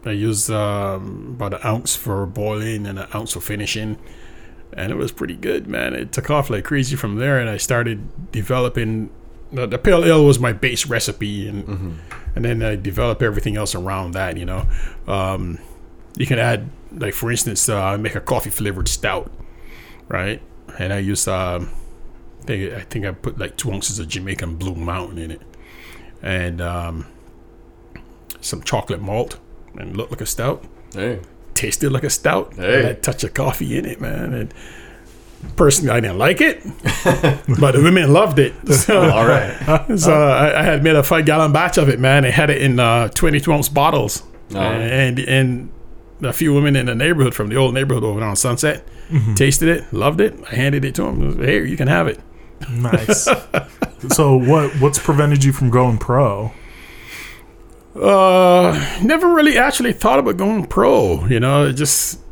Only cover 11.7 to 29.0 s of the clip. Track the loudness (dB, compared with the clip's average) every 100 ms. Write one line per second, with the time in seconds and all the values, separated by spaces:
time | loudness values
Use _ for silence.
11.7 | -8 -8 -10 -14 -12 -8 -4 -2 -2 -2
12.7 | -4 -6 -4 -2 0 -2 -2 -4 -4 -4
13.7 | -6 -6 -6 -6 -6 -6 -6 -6 -2 0
14.7 | 0 -4 -8 -6 -4 -2 -4 -6 -8 -14
15.7 | -20 -20 -20 -20 -8 -4 0 0 -2 -6
16.7 | -16 -18 -8 -8 -6 -4 -4 -4 -2 -2
17.7 | -2 -2 -2 -4 -6 -4 -4 -2 -4 -4
18.7 | -2 -4 -2 -4 -4 -6 -16 -18 -18 -20
19.7 | -20 -20 -20 -8 -6 -4 -8 -12 -20 -20
20.7 | -10 -6 -4 -4 -2 -2 -2 -4 -4 -6
21.7 | -8 -10 -16 -18 -18 -20 -20 -8 -6 -6
22.7 | -10 -10 -8 -8 -8 -10 -8 -10 -8 -8
23.7 | -6 -8 -8 -8 -10 -8 -8 -8 -8 -8
24.7 | -8 -6 -8 -8 -12 -12 -14 -18 -20 -20
25.7 | -20 -20 -20 -20 -14 -6 -4 -4 -6 -6
26.7 | -6 -8 -10 -12 -18 -20 -20 -20 -20 -20
27.7 | -20 -20 -20 -20 -20 -20 -14 -10 -10 -4
28.7 | -4 -4 -8